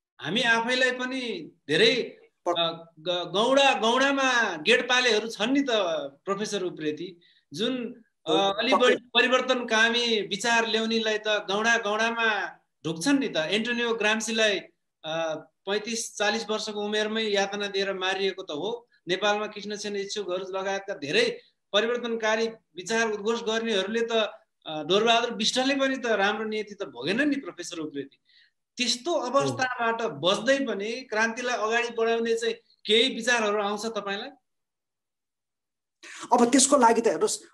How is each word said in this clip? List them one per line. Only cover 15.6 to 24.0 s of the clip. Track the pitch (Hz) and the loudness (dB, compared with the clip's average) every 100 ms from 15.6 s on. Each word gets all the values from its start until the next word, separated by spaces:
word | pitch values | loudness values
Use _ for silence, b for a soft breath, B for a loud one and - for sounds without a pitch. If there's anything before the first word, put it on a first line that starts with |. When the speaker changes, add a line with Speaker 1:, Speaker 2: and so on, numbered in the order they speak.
| - 208 214 226 - - | -4 -4 -2 -6 -8 -2
Speaker 1:
चालिस | 208 220 214 | 0 0 -2
वर्षको | 214 220 208 208 | -4 -4 -6 -2
उमेरमै | 214 214 220 | -2 -2 -2
यातना | 220 202 196 202 202 | 0 0 0 -2 -4
दिएर | 196 196 | -2 -2
मारिएको | 190 185 196 196 190 | -2 -2 0 -2 -4
त | 180 | -8
हो। | 147 190 240 _ _ - | -6 -6 -6 _ _ -4
नेपालमा | 185 208 208 208 | 0 2 0 -2
कृष्णसेन | 208 202 208 208 202 | -8 -10 -8 -6 -6
इच्छुकहरू | 196 214 180 180 185 190 | -6 -6 -4 -6 -4 -6
लगायतका | 190 196 208 | -4 -4 -6
धेरै | 196 143 196 247 - B B _ | -8 -2 0 0 -2 B B _
परिवर्तनकारी | 202 226 247 233 226 214 220 226 | 0 0 -2 -4 -2 0 2 0
विचार | 226 _ 170 185 226 226 | -4 _ -14 -4 0 0
उद्घोष | 208 202 226 | -2 -2 -2
गर्नेहरूले | 196 226 226 202 196 226 | -2 -2 0 -2 0 -2